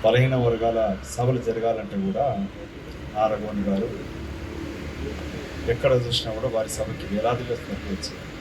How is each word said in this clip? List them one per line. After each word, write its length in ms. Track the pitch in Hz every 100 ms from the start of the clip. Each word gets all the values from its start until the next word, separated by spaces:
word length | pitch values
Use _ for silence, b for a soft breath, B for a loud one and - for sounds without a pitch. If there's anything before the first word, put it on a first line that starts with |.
బలహీన 320 | 110 123 131 131
వర్గాల 340 | 120 113 117 113 107 95 -
సభలు 260 | - 123 123 113
జరగాలంటే 480 | 113 113 110 101 101 95
కూడా 180 | - 143 104 98 - - - - - -
నారగోని 500 | 107 110 107 107 101 98
గారు 220 | 98 90 - - - - - - - - - - - - - 76 - - 78 78
ఎక్కడ 200 | 120 139 123 120
చూసినా 240 | 120 117 107
కూడా 100 | -
వారి 160 | 110 110 -
సభకి 300 | 107 - -
వేలాదిగా 460 | 101 117 120 123 117 -
తరలి 200 | 95 76
వచ్చేవారు. 380 | - - - - -